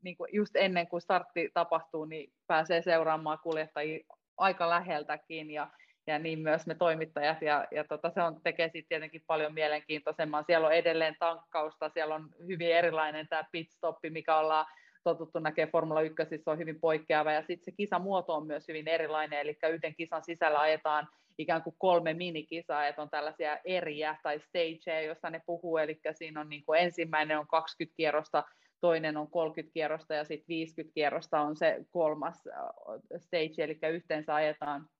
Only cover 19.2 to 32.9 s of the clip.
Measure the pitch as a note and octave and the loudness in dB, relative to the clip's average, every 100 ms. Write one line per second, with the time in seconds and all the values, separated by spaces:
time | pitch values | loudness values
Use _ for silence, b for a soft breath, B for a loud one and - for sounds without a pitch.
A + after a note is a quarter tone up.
19.2 | D#3 D3 D3 D3+ D#3+ D#3+ D#3 D#3 E3 D#3+ | -2 -2 -4 -2 0 0 -4 -6 -6 -6
20.2 | D#3 E3+ D#3+ D3+ D3+ D#3 D#3 D3+ D#3 b | -6 0 2 4 4 2 2 0 -2 b
21.2 | b - D#3 E3 D#3+ - F#3 F3 E3 D#3+ | b -10 -2 -2 -2 0 4 4 4 -2
22.2 | F3+ D#3+ D3 E3 E3+ D3 D3 D3 D3 D3+ | -4 -6 -8 -10 -4 -2 0 -2 -6 -4
23.2 | D3 D#3 D3+ D3 - F#3 E3+ D3 D3+ D#3 | -4 -4 -4 -4 -2 -2 -2 -4 -4 -4
24.2 | D#3+ D3+ - F3+ E3 E3 - D#3+ D#3 E3 | -4 -4 -4 -2 -2 -2 -4 -2 -2 -6
25.2 | E3+ E3 E3 E3+ F3 D#3+ D#3 D#3 D#3 D#3 | -8 -8 -6 -6 -2 0 0 -2 -6 -8
26.2 | D#3+ D#3 D3+ D3 D3 D#3 F3+ F3 E3 D#3 | -10 -10 -10 -10 2 4 4 0 -2 0
27.2 | D#3 D#3 D3+ D#3+ D#3+ - E3 - D#3 D3 | 0 0 2 0 0 -8 -10 -2 0 0
28.2 | D#3 D#3 - b b _ F3 E3 D#3 D3+ | 0 -2 -2 b b _ 2 4 2 -4
29.2 | D3+ F3 D#3+ D#3 D#3 E3 D3+ D#3 D#3 D3+ | -4 -2 -2 -4 -10 -4 -2 -2 -4 -6
30.2 | D3+ D3+ _ E3+ D#3+ D#3+ D#3 - D3 C#3+ | -4 -8 _ -6 -6 -8 -10 0 0 0
31.2 | D#3+ D#3 D3 D#3 E3 - - F3 D#3+ D3+ | -2 0 0 2 0 0 -4 0 0 0
32.2 | D3 F3 - - - - - | -6 -8 -16 -10 -10 -10 -12